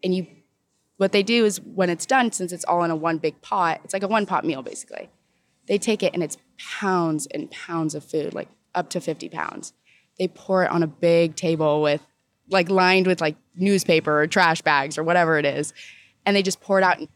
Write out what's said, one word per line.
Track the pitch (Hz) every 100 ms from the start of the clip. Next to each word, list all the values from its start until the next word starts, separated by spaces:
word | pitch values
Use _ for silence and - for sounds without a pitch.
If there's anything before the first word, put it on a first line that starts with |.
And | 185 185
you, | 175 _ _ _ _ _ _ -
what | 196
they | 208
do | 196 233 214
is | 190
when | - - 180
it's | 165 -
done, | 262 240
since | - 185
it's | 175 -
all | 175
in | 170
a | 160
one | 165 160
big | 160 151
pot, | - 202 170 160
it's | -
like | 196
a | 196
one | 220 202
pot | 175 -
meal, | 135
basically. | 127 - - - - _ _ _ _ _ -
They | 202
take | - 214
it | 180
and | 175
it's | 156 - _ -
pounds | - - 202 185 165 156 151
and | 147 143
pounds | - - 165 160 151
of |
food, | 147 160 147
like, | - - _ _ -
up | 170
to | 180
fifty | - 165 -
pounds. | 160 - - - - _ _ _ -
They | 185
pour | - - 190
it | 175
on | 170
a | 165
big | - 170 170 170 156
table | 170 160 156 151
with, | 151 147 - _ _ _ -
like, | 190 175
lined | 190 180 190 185
with, | 180
like, | 156 156 _ 175
newspaper | 190 196 - 160 151 151
or | 160
trash | 196 175 156
bags | - 147 139 151
or |
whatever | 165 175 165 156
it | 143
is. | 135 151 - - - _ _ -
And | 202
they |
just | 190 -
pour | - 196
it |
out, | 185 175
and, | 156